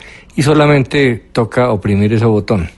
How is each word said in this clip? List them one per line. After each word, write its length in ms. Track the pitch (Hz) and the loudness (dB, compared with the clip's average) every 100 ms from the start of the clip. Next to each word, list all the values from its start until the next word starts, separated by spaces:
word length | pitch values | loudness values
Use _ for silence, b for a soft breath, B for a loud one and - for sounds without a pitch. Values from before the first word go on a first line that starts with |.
| B B B - | B B B -4
y 60 | |
solamente 720 | 143 156 147 143 123 147 131 110 - | 0 2 4 2 0 0 0 -2 -6
toca 380 | - 110 131 123 | -4 -2 0 -2
oprimir 420 | 104 104 101 104 | -2 -2 0 0
ese 120 | 113 | 2
botón. 460 | 113 107 101 104 80 | 0 0 0 -4 -4